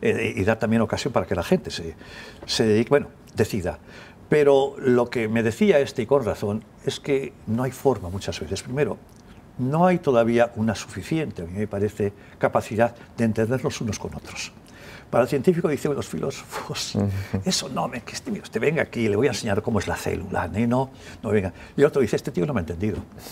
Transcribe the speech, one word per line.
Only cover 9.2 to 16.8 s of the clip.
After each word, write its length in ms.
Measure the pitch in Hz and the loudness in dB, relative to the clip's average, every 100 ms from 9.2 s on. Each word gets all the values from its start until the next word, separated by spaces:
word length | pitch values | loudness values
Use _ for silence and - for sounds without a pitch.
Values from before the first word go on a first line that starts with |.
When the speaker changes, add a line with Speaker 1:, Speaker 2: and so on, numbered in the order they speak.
| - - - - | -20 -20 -16 -6
Speaker 1:
no 280 | 127 156 185 | -2 2 4
hay 140 | 175 | 4
todavía 520 | 147 120 117 117 117 | 4 4 4 4 2
una 200 | 107 110 | 2 -2
suficiente, 680 | 101 - 95 - 160 139 92 | -2 -6 -12 -4 -4 -4 -8
a 40 | 85 | -8
mí 60 | |
me 120 | 98 107 | -6 -4
parece, 460 | 101 104 - 101 - - - | -2 -2 0 -4 -4 -16 -2
capacidad 560 | 131 113 - 110 117 - - - | 0 0 0 2 0 0 -12 -2
de 80 | |
entender 400 | 113 110 113 127 | 0 2 0 0
los 160 | 139 - | -2 -4
unos 180 | 113 - | -4 -6
con 160 | - | -8
otros. 380 | - - - - - - - - - - | -10 -12 -12 -12 -14 -20 -20 -20 -20 0
Para 140 | 139 | 2
el 40 | 160 | 2
científico, 380 | 143 185 170 170 | 2 2 2 0
dicen 260 | 135 151 | 0 0
los 140 | 135 - | -2 -4
filósofos, 880 | - - - - - - - | -6 -6 -6 -10 -10 -8 -8